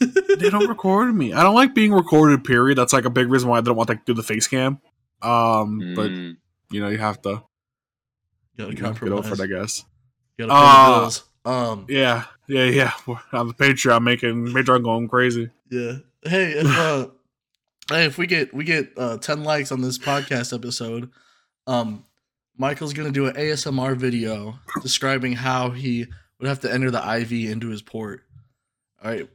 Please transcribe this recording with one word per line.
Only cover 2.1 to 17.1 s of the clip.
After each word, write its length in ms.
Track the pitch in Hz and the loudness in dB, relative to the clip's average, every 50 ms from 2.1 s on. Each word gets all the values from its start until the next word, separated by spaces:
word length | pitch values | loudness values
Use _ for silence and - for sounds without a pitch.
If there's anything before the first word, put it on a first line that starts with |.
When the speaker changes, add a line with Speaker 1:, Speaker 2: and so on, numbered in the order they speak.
| 160 151 156 151 143 131 - | 6 6 8 8 6 4 2
Speaker 2:
period. 320 | - 127 120 123 135 143 | 2 2 4 4 4 4
That's, 160 | 127 123 - - | 2 2 2 2
like, 140 | 135 120 | 2 0
a 40 | 127 | 0
big 200 | 120 127 127 120 | 0 0 2 2
reason 180 | 131 131 123 123 | 2 2 2 2
why 80 | 120 | 2
I 40 | 117 113 | 2 2
don't 120 | 120 123 | 2 0
want 120 | 113 117 | 0 0
to, 80 | 113 120 | -2 -2
like, 100 | 113 - | -4 -2
do 80 | - 120 | -2 -4
the 100 | 113 107 | -2 -4
face 240 | - 110 110 110 | -4 -4 -4 -2
cam. 340 | - - 131 131 135 139 139 _ _ _ _ _ _ _ _ - | -2 -2 -2 -2 -2 -4 -6 _ _ _ _ _ _ _ _ -2
Um, 720 | 117 120 117 117 113 113 110 107 104 107 107 92 90 90 | 0 2 2 2 2 2 2 0 -2 -4 -6 -8 -6 -4
but, 140 | 98 107 104 | -4 -4 -4
Speaker 3:
Mm. 260 | 92 90 87 87 85 - _ _ _ _ _ - | -4 -8 -10 -12 -16 -18 _ _ _ _ _ -10
Speaker 2:
you 100 | - 104 101 | -8 -6 -4
know, 60 | 101 | -4
you 100 | 104 107 | -4 -2
have 240 | 107 107 101 - - | -4 -4 -4 -6 -6
to, 60 | 101 | -8
Speaker 1:
You 80 | 98 107 - _ _ _ _ _ _ _ _ _ _ _ _ _ _ _ _ _ _ _ _ _ _ - | -8 -8 -10 _ _ _ _ _ _ _ _ _ _ _ _ _ _ _ _ _ _ _ _ _ _ -16
gotta 140 | 107 95 110 | -14 -12 -10
Speaker 2:
you 60 | - 107 | -8 -8
know, 100 | 113 110 | -8 -8
get 100 | 110 - | -6 -6
over 40 | |
it, 40 | - 101 104 104 | -4 -4 -4 -4
Speaker 1:
compromise. 180 | 107 101 98 | -6 -6 -6
Speaker 2:
I 60 | 95 | -6
guess. 380 | 95 95 90 98 110 - - - _ _ _ _ _ _ _ _ _ _ | -6 -6 -6 -8 -8 -10 -12 -14 _ _ _ _ _ _ _ _ _ _
Speaker 1:
You 100 | - 156 | -8 -2
gotta 60 | - 139 143 | 4 6 8
pay 60 | 143 | 10
the 0 | |
Speaker 2:
Uh, 340 | 143 139 135 135 131 123 117 | 12 12 12 10 10 8 4
Speaker 1:
bills. 240 | 117 110 110 - - _ _ _ - | 2 0 -4 -8 -12 _ _ _ -6
Um, 400 | 117 127 127 123 117 110 101 95 127 | -4 -4 -4 -4 -4 -6 -8 -10 -6
Speaker 2:
yeah, 360 | 139 135 135 127 120 113 - - - _ _ - | -2 0 0 0 0 -2 -4 -10 -16 _ _ -4
yeah, 160 | 139 131 127 | -2 0 2
yeah. 280 | 127 123 139 131 120 - - - | 2 4 2 2 0 -2 -6 -10
We're 120 | - 120 113 - _ - | -10 -12 -12 -10 _ -6
on 160 | 123 120 117 | -6 -4 -6
the 60 | 117 | -2
Patreon, 480 | - 139 139 135 123 - 131 120 117 117 | 0 2 2 2 2 2 4 4 4 4
making 460 | 120 123 117 - 120 117 120 117 120 | 2 0 0 0 -2 -2 -4 -6 -4
Patreon 360 | 120 131 131 127 127 123 120 | -2 0 2 2 2 2 2
going 240 | 117 113 113 117 110 | 0 -2 -2 -2 -2
crazy. 400 | - 123 127 127 120 120 117 117 - _ _ _ | 0 0 2 0 0 -2 -6 -8 -12 _ _ _
Speaker 1:
Yeah. 280 | 123 123 120 117 127 135 - _ _ _ | -8 -8 -8 -8 -10 -12 -16 _ _ _
Hey, 300 | - 151 175 190 190 170 151 | -8 -4 -2 -2 -2 -2 -2
if, 140 | 143 165 143 139 165 | -2 0 0 0 0
uh, 280 | 165 160 151 135 127 - | 0 0 -2 -2 -4 -6